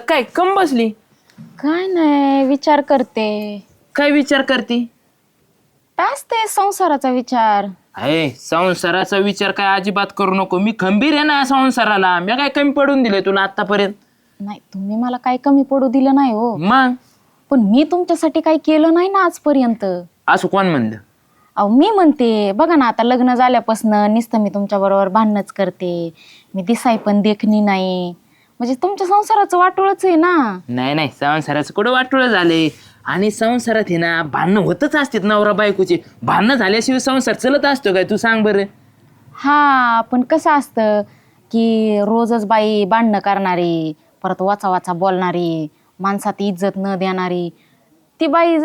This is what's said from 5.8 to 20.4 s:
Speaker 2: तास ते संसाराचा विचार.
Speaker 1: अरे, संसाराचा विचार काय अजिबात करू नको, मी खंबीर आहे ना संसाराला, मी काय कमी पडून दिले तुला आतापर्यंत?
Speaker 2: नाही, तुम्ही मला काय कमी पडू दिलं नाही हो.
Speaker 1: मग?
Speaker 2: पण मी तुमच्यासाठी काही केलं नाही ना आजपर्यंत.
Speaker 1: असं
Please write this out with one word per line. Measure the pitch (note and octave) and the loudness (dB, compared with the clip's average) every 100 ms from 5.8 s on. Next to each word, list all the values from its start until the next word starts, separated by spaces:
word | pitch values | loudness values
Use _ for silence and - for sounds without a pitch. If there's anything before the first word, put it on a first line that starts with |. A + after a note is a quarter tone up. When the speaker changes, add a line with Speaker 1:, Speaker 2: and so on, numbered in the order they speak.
| _ - | _ -4
Speaker 2:
तास | G4 C#5 | -4 -4
ते | - A4+ G#4+ | -6 -4 -2
संसाराचा | - G4 F#4 F4+ C#4 C4 | -2 -2 0 -2 0 0
विचार. | B3+ B3 B3 A3 G3+ G3 F#3 _ - | -2 -2 0 2 0 -2 -10 _ -8
Speaker 1:
अरे, | C3 D#3+ D3 | -2 -2 -2
संसाराचा | A#2 - E3 F#3 F3 F3 F3+ F#3 G3 | -6 -4 0 0 0 -2 -2 -2 0
विचार | G3+ G3 G3 | 0 -2 -4
काय | F#3+ G3 G3 | -2 0 0
अजिबात | G3 G3 G3 - | -2 -2 -4 -2
करू | G3 | -2
नको, | F#3+ F#3 F3+ | 0 0 0
मी | G#3 A3 | -2 -2
खंबीर | F#3+ G#3 D4 | 0 2 2
आहे | D4 | 2
ना | D4+ C#4+ | 2 0
संसाराला, | C4 C4+ C4 B3 G#3+ G3+ F#3 F3 | 0 2 2 2 0 2 2 0
मी | F#3 | -2
काय | B3+ C#4+ | -2 -2
कमी | C#4+ C#4+ | 0 0
पडून | C#4+ C#4 C#4 | 2 2 2
दिले | A3 G3 | 2 0
तुला | F#3+ G3 | 0 0
आतापर्यंत? | G3 - G3+ G3+ G3+ - _ _ _ _ | -2 -4 -2 0 -2 -4 _ _ _ _
Speaker 2:
नाही, | G3+ G#3 _ | -14 -14 _
तुम्ही | F#3+ G3 A3 | -10 -6 -4
मला | B3 B3 | -4 -2
काय | B3+ B3+ | -2 -2
कमी | C#4 C#4 | 2 2
पडू | C4+ C4+ B3+ | 2 0 2
दिलं | C4+ C4+ C4+ | 2 4 4
नाही | C4+ | 2
हो. | G#3+ A#3 F#3+ | 0 -2 -2
Speaker 1:
मग? | F#3 C4 B3+ B3+ _ _ _ _ - | 2 2 2 -2 _ _ _ _ -2
Speaker 2:
पण | C4+ | 2
मी | G3 A#3+ | 4 4
तुमच्यासाठी | D#4+ F4+ F4 E4 D#4+ D#4+ | 2 0 -2 0 0 0
काही | D#4+ D#4 | 0 0
केलं | D#4 D#4 E4 | 2 2 4
नाही | E4 F#4+ | 4 2
ना | G4 F4 | 0 0
आजपर्यंत. | - D4+ C#4 A#3+ A3 G3 F3+ F3 _ - | 0 0 2 2 -2 -4 -6 -10 _ 0
Speaker 1:
असं | F3+ | 0